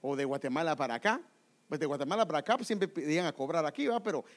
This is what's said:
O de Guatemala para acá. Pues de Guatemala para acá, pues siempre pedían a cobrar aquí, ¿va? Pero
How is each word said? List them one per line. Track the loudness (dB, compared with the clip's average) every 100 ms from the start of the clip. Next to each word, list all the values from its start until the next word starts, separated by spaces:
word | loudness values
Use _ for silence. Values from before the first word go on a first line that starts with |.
O | -4
de | -2
Guatemala | -2 -2 -2 0 0 0
para | 0
acá. | 2 2 2 -2 _ _ _ -8
Pues | -2
de | 0
Guatemala | 0 0 2 2
para | 2
acá, | 2 0
pues | 0
siempre | -2 -2
pedían | -2 0 2 0
a |
cobrar | -2 -2 0 0
aquí, | 0 0
¿va? | 0
Pero | 0 -4 -6